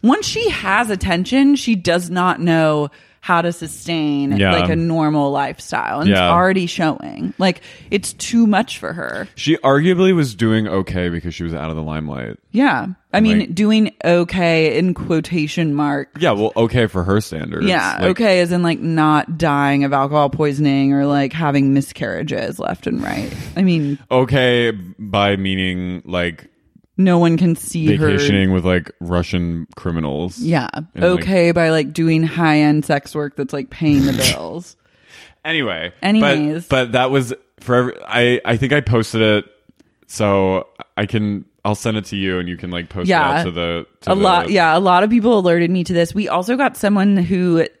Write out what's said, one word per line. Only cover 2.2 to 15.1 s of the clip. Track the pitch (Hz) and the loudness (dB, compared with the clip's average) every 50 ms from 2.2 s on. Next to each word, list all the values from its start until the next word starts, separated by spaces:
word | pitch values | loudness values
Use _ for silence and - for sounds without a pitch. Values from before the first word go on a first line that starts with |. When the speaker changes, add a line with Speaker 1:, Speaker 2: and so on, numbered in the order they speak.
| 175 180 170 - | 0 0 0 0
Speaker 1:
know | 165 170 165 165 160 156 151 151 147 143 _ - _ _ _ _ | 0 2 2 4 4 2 2 0 -2 -4 _ -16 _ _ _ _
how | - - 180 170 | -4 0 0 0
to | 170 170 170 | 0 -2 -4
sustain, | - 165 160 - - - - 170 165 151 151 143 143 143 139 143 | -6 -10 -12 -12 -14 -8 -6 -4 -2 0 0 0 0 -2 0 0
Speaker 2:
Yeah. | 101 101 95 | 2 2 2
Speaker 1:
like, | 90 87 90 90 | 2 2 2 0
a | - | 0
normal | 165 165 170 165 165 151 151 151 151 143 139 | 0 0 0 0 0 0 0 0 0 0 0
lifestyle. | 139 139 139 131 - - - - - - - 55 85 131 | 0 -2 -4 -4 -6 -12 -12 -8 -6 -6 -4 -4 -6 -2
And | 156 202 | 2 2
Speaker 2:
Yeah. | 202 | 2
Speaker 1:
it's | 190 90 90 170 | 4 4 4 4
already | 175 180 185 190 190 180 | 4 4 2 2 0 -2
showing. | 170 - - 175 156 143 - - - - - - - - | -4 -4 -2 -2 -2 -2 -4 -10 -14 -12 -8 -8 -10 -4
Like, | - 190 190 170 - - - - - - - | -2 0 0 0 -2 -10 -20 -20 -20 -10 -4
it's | - 202 - - | -4 -4 -4 -6
too | - - - - - 233 233 | -12 -10 -10 -2 2 2 4
much | 214 208 185 233 - - - | 4 4 2 0 -2 -8 -10
for | - 82 | -10 -10
her. | - 175 - 60 58 - - - _ | -8 -8 -8 -8 -8 -10 -12 -12 _
Speaker 2:
She | - - 143 156 - | -6 0 0 0 2
arguably | - 135 135 143 151 180 185 170 185 185 190 | 4 2 4 4 4 4 4 4 4 4 4
was | 170 151 127 107 | 2 0 -2 -2
doing | 90 117 110 110 110 107 | 0 0 2 2 2 0
okay | 104 82 98 92 - 95 90 90 | 0 -2 -2 -2 -2 -4 -2 -2
because | 87 85 85 82 87 80 | -2 -2 -4 -6 -8 -8
she | - 85 | -6 -6
was | 82 82 | -6 -6
out | 76 73 80 | -6 -6 -6
of | 80 | -6
the | 78 78 | -6 -6
limelight. | 78 78 78 78 76 71 65 62 57 53 - _ _ | -6 -6 -6 -6 -8 -8 -8 -10 -10 -12 -14 _ _
Speaker 1:
Yeah. | - 214 269 277 175 123 - 190 185 _ _ _ - | -2 0 2 2 0 -2 -4 -8 -10 _ _ _ 0
I | 196 | 2
Speaker 2:
And, | 220 | 2
Speaker 1:
mean, | 220 214 214 | 4 4 2
Speaker 2:
like | - - 170 | 0 -2 -2
Speaker 1:
doing | 165 214 208 220 220 214 202 - _ - | 0 2 2 4 2 2 0 -2 _ 0
okay | 165 175 175 175 170 - 190 175 170 165 160 160 156 117 | 2 2 2 2 0 -2 0 0 2 2 2 2 2 2
in | 147 180 180 170 | 2 0 0 -2
quotation | - - - | -4 -4 -2